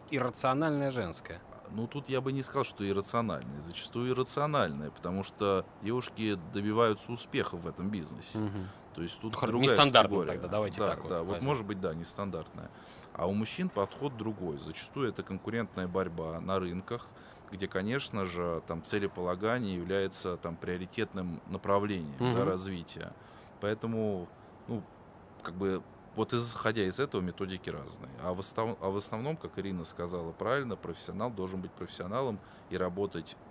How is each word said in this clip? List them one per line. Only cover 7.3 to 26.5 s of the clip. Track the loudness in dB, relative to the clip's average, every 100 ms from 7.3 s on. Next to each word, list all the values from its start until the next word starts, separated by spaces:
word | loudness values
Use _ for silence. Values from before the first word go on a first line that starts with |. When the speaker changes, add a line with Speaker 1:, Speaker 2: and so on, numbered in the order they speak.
| 0 0 -2
Speaker 2:
в | -6
этом | -4 -2
бизнесе. | -2 -4 -8 -6 -2
Speaker 1:
Мгм. | -2 -2 -6 -10 -12
Speaker 2:
То | -6
есть | -6 -4
тут | -6 0
Speaker 1:
Хор-, | 2
Speaker 2:
другая | 6 8 10
Speaker 1:
нестандартное |
Speaker 2:
категория. | 10 10 10 6
Speaker 1:
тогда, | 2 -2 0
давайте | 0 0 2
Speaker 2:
Да, |
Speaker 1:
так | 0 0
вот | 0
Speaker 2:
да, | -2
вот | 0 0
Speaker 1:
возьмем. |
Speaker 2:
может | 0 0 0
быть, | -2
да, | -2
нестандартное. | -2 -6 -6 -4 -4 -8 -10 -12 -14 -18 -16 -12
А | 0 2
у |
мужчин | 2 0 -2 -2
подход | 2 0 0 -4 -2
другой. | -4 -2 -4 -4
Зачастую | -6 -10 -8 -2 -2
это | -2
конкурентная | -4 -4 -2 -2 -2 -2 0
борьба | 0 0 -2 -4 -4
на | 0 0
рынках, | 0 -2 -4 -6 -8 -18 -20 -18 -12
где, | -6 -2
конечно | 0 0 0 -2 -2 -2
же, | 0 0 -2 -2
там | -6
целеполагание | -2 0 0 0 -2 2 2 2 0 -2
является | 0 2 2 -2 -4 -2
там | -4 -4
приоритетным | -4 -4 -2 -2 -2 -2 -4 -4 -6
направлением, | -2 4 4 4 0 -2 0 4
да, | 4 4
Speaker 1:
Мгм. |
Speaker 2:
развития. | 2 0 -4 -6 -8 -10 -12 -18 -20 -20 -4
Поэтому, | -2 0 0 0 2 0 -4 -12 -20 -14 -6
ну, | -6 -6 -14 -20 -20 -20 -12
как | -8 2
бы, | 4 2 -2 -16 -6 0
вот | 2
исходя | 2 0